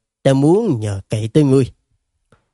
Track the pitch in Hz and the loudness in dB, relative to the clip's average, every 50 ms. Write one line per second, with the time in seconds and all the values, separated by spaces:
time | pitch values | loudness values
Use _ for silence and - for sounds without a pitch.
0 | _ _ _ _ - 135 135 135 139 151 175 208 240 214 143 110 107 104 98 98 | _ _ _ _ -2 0 2 2 2 2 2 2 0 -2 -4 -4 -4 -6 -6 -8
1 | - _ - 107 110 110 - 156 151 139 131 139 127 - - _ _ _ _ _ | -8 _ -8 -6 -6 -2 0 0 2 2 2 2 0 -2 -6 _ _ _ _ _
2 | _ _ _ _ _ _ _ _ _ _ | _ _ _ _ _ _ _ _ _ _